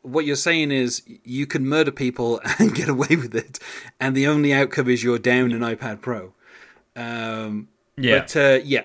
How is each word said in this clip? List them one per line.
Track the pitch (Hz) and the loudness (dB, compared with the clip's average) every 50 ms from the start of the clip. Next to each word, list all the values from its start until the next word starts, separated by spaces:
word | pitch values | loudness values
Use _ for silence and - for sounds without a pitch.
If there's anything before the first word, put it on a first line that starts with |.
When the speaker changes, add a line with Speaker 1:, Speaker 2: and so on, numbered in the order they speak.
Speaker 1:
what | - 131 127 160 156 | -16 -4 -2 -2 0
you're | 143 143 | 0 -2
saying | - - 170 165 160 156 143 | -2 0 0 2 2 2 2
is | 139 131 123 120 123 - - - | 2 0 0 0 -2 -4 -8 -12
y-, | - - _ | -20 -20 _
you | 120 123 135 143 | -8 -6 -6 -4
can | 139 - 151 131 135 | -2 -2 -2 -2 0
murder | 147 160 156 143 | 2 2 2 2
people | 135 - 135 123 123 - 120 117 120 - - - | 0 -2 -4 -4 -2 -2 -2 -2 -2 -2 -2 -6
<laughs> | - - | 0 2
and | 220 220 - | 2 2 2
get | - - - | 0 -2 -2
away | 139 127 - - 160 | 0 0 2 2 0
with | 165 127 113 107 | 0 0 -4 -4
it, | 113 - - - - - - - - - - - _ | -6 -6 -6 -12 -16 -16 -14 -16 -16 -16 -18 -8 _
and | 131 135 131 135 | -2 0 2 2
the | 139 | 2
only | 147 151 151 147 143 | 4 4 4 4 4
outcome | 139 139 139 135 - 143 131 123 | 4 4 2 2 0 0 2 2
is | 123 117 113 | 2 2 2
you're | 123 120 117 | 2 0 2
down | 117 127 123 127 127 120 | 2 4 4 4 4 2
an | 117 117 | 0 0
iPad | 120 117 113 - 127 117 104 104 | -2 -4 -4 -6 -8 -10 -10 -8
Pro. | - 127 120 104 92 92 - _ _ - - - - - _ _ _ _ _ | -8 -8 -8 -8 -8 -12 -18 _ _ -20 -20 -20 -20 -20 _ _ _ _ _
Um, | 120 120 117 117 117 113 113 110 110 110 107 107 104 107 - _ _ _ _ _ | -12 -10 -8 -8 -8 -6 -6 -6 -6 -6 -6 -6 -8 -8 -12 _ _ _ _ _
Speaker 2:
Yeah. | 143 127 120 110 92 | -4 0 2 2 2
Speaker 1:
but, | - - - | 0 0 0
uh, | 156 139 139 135 131 131 | 2 4 4 4 4 2
yeah, | 143 135 120 | 0 -2 -2